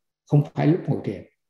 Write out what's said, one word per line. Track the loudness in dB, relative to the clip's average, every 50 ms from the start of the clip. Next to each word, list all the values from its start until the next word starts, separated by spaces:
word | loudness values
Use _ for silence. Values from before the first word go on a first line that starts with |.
| _ _ _ _ _ 0
Không | 2 2 2 2 -2
phải | 0 2
lúc | 2 2 0 0
ngồi | -4 -4 -4 -4
thiền. | -6 -8 -8 -12 -18 _ _ _